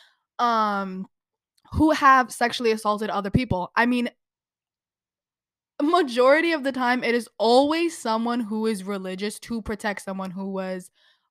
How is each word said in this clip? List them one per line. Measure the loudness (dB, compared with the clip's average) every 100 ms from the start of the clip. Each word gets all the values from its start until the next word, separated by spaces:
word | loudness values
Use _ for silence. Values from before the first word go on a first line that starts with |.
| _ _ _ -2
um, | 0 2 0 -2 -6 -8 -12 _ _ _ _ _ _
who | 2 2
have | 6 6 6 4
sexually | -2 -2 0 -2
assaulted | 0 -2 -2 -2
other | -4 0
people. | -2 0 -4 -2 0
I | 2
mean, | 0 -2 -8 _ _ _ _ _ _ _ _ _ _ _ _ _ _ _ -2
majority | 2 2 2 2 4 4 2
of | 0
the | -2
time, | -2 0 0
it | 0
is | -2 -4 -2
always | 4 6 4 2 -2 -4
someone | -4 -2 -2 -4
who | -4 -4 -2
is | -4 -6
religious | -8 -8 -8 -8 -8
to | -10 -8
protect | -8 -6 -6 -8
someone | -8 -10 -10
who | -8 -8
was | -6 -6 -8 -12 _ _ _ _